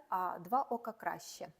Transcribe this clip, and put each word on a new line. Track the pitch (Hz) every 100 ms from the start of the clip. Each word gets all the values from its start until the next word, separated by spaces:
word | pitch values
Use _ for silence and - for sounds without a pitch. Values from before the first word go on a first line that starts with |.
| -
а | 185 180 180
два | 175 254
ока | - 240 226
краще. | 214 180 165 - - 156